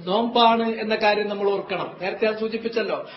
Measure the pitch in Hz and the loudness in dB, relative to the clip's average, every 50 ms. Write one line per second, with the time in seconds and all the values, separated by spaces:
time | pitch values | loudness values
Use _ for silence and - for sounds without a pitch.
0 | 170 180 196 226 240 233 233 240 233 226 233 233 226 226 220 214 208 214 220 214 | -4 0 0 2 2 2 4 6 6 6 6 4 2 0 -2 -4 -2 -2 0 2
1 | 214 208 208 208 208 202 202 202 202 202 196 185 - - 185 175 175 - - - | 2 2 2 2 0 -2 -2 0 0 0 0 0 -2 -4 -6 -6 -6 -8 -8 -8
2 | 180 196 214 - 233 220 214 214 220 220 226 220 226 226 - 226 202 180 151 135 | -6 -6 -2 0 0 0 0 0 -4 -4 -4 -4 -4 -2 -2 -2 -2 -2 -4 -6
3 | - - - | -6 -10 -14